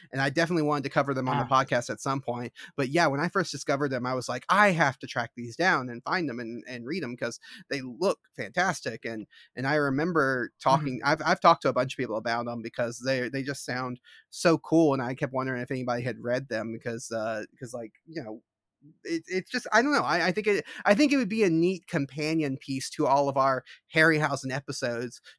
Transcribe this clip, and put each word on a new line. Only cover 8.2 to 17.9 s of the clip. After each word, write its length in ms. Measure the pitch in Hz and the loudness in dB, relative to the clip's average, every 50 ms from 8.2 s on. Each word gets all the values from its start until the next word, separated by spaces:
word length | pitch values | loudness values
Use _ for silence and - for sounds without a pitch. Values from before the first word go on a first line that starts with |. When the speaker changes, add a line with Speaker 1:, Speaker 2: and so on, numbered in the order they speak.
| _ _ _ | _ _ _
Speaker 1:
fantastic." 680 | - 113 98 - 175 185 190 170 - - 131 113 113 - | -10 -10 -4 -2 0 0 0 -2 -2 -4 -8 -6 -6 -6
And, 240 | 120 117 113 101 - _ - - _ _ | -8 -8 -8 -10 -12 _ -20 -20 _ _
and 140 | 123 131 | -4 -2
I 80 | 135 151 | 0 2
remember 760 | 151 143 143 131 139 156 185 175 160 139 135 131 127 117 - - - - 135 | 2 2 2 0 0 0 0 2 2 2 2 2 0 -2 -6 -6 -2 2 4
Speaker 2:
Mm-hmm. 180 | 131 165 151 | 4 4 2
Speaker 1:
talking, 140 | 139 127 117 - | -2 -4 -2 0
I've, 180 | 139 156 151 143 | 0 0 2 2
I've 160 | 156 185 - | 0 2 4
talked 220 | - 180 165 - - | 6 6 6 6 2
to 60 | 143 | 0
a 40 | 123 | 2
bunch 220 | 127 127 131 - | 2 0 0 -2
of 20 | |
people 180 | - 127 110 107 | -4 -4 -4 -4
about 320 | 113 113 117 117 117 120 | -4 -2 -2 -2 -2 -2
'em, 140 | 120 120 120 | -4 -6 -8
because 380 | 110 113 - - 123 117 120 - | -8 -8 -4 -4 -4 -4 -4 -4
they, 280 | 123 131 135 127 123 | -2 -2 0 0 0
they 160 | 117 131 143 135 | -2 -2 -4 -4
just 220 | 139 139 - - | -4 -6 -8 -6
sound 340 | - 123 127 127 123 123 - _ - - - _ _ | -6 -6 -4 -4 -6 -6 -10 _ -18 -20 -20 _ _
so 280 | - - - 175 165 | -4 0 4 4 4
cool, 360 | 151 - - 160 165 165 147 135 | 4 2 4 4 6 6 6 4
and 80 | 135 | 2
I 140 | 123 120 135 | 0 -4 -4
kept 180 | - 147 135 135 | -4 -4 -4 -2
wondering 280 | 131 131 131 131 120 | -2 -2 -2 -2 -4
if 80 | 123 - | -4 -4
anybody 320 | 139 127 123 123 120 123 120 | -4 -4 -2 -2 -2 -2 -2
had 200 | 131 110 110 117 | -4 -6 -4 -4
read 240 | 120 120 127 135 | -2 -2 -2 -2
them, 240 | 135 110 110 107 113 | -4 -4 -4 -4 -6
because, 400 | 113 113 - 120 117 117 - - | -8 -8 -6 -6 -6 -6 -6 -6
uh, 320 | 113 113 110 113 113 107 101 - _ - | -6 -4 -4 -4 -4 -6 -8 -10 _ -14
'cause, 140 | 131 117 127 | -14 -12 -10
like, 180 | 120 113 107 | -10 -12 -12